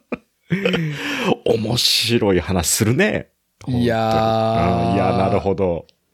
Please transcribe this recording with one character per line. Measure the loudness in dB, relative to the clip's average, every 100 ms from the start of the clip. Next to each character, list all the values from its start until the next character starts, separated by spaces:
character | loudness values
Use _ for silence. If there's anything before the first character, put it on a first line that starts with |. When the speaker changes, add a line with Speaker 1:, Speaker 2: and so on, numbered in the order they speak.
| _ -12 _ _ _ -2 -2 -2 -4 -6 -8 -4 -2 0 0
Speaker 1:
面 | -2 0 0
白 | 0 0 0 0 2
い | 0
話 | 0 -2 0
す | 0
る | 2
ね。 | 2 0 -2 -6 _ _ _ -4
Speaker 2:
い | 0 0
や | 0
ー。 | 0 2 2 2 0 2 2
Speaker 1:
本 | 2
当 |
に。 | 0
う |
ん。 | 2
い |
や、 | 2 2
な | 2
る | 2
ほ | 0 0
ど。 | 0 -2 -6 _ _